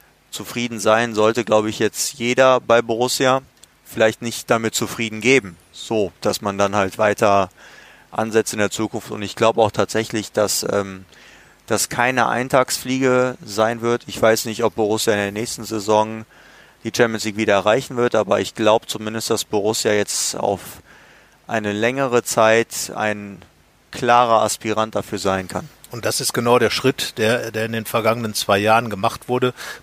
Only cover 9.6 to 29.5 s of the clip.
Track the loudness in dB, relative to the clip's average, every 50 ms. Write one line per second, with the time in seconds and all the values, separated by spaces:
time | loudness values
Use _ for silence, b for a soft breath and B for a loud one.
9.6 | 2 2 2 0 -2 0 0 -2 -2 -2 -4 -6 -6 -2 0 0 0 0 0 -2
10.6 | -4 -2 -2 -2 -2 -4 -8 -14 -18 B B B B B B B B B B B
11.6 | B -4 -2 -2 -2 -2 -2 0 0 2 2 2 2 2 0 -2 -2 0 2 2
12.6 | 2 2 -2 -6 -4 -4 -2 0 2 2 4 4 2 0 -2 -6 -12 -8 -2 0
13.6 | 0 0 0 0 -2 0 -2 -2 -4 -8 -2 2 4 4 4 2 0 -4 -4 -2
14.6 | 0 0 0 0 0 0 0 0 0 0 0 0 0 -2 -4 -6 -6 -6 -8 -10
15.6 | -8 -6 -6 -4 0 2 2 2 2 0 -4 -10 -14 B B B B B B B
16.6 | B B B B -10 -4 0 2 2 2 2 -2 -6 -6 -4 -2 0 2 2 2
17.6 | 4 2 2 2 0 -4 -4 -2 0 0 2 0 0 2 0 0 0 -2 -4 0
18.6 | 2 2 2 2 0 -4 -8 -8 -8 -8 -8 -6 -4 -2 -2 -2 -2 -2 -2 -2
19.6 | 0 0 -2 0 0 0 0 0 0 -2 -4 -4 -4 -4 -4 -4 -2 -2 -2 -4
20.6 | -6 -12 -18 -20 b b b b b b b b b b b b b -6 -6 -4
21.6 | -2 -2 -2 0 0 -2 0 0 -2 0 0 0 0 0 2 4 4 6 6 4
22.6 | 2 0 -4 -8 -10 -8 -6 -6 -4 -4 -4 -6 -10 -12 -16 -16 -18 -20 _ _
23.6 | _ _ _ _ _ _ -10 -2 2 4 6 6 6 6 6 4 4 2 0 -4
24.6 | -4 -2 0 0 0 0 -2 -4 -4 -4 -6 -4 -2 0 0 0 -2 -6 -8 -8
25.6 | -10 -10 -14 _ -20 -16 -12 -6 -4 -4 -4 -2 -4 -4 -4 -2 2 4 4 4
26.6 | 4 2 0 0 0 0 0 0 -4 -8 -4 -2 0 0 0 0 -2 -6 -6 -4
27.6 | -4 -4 -4 -6 -6 -4 -2 0 2 2 0 0 -2 -4 -6 -4 -2 0 2 2
28.6 | 4 4 4 4 2 0 -4 -4 -4 -4 -4 -6 -4 -4 -2 0 0 0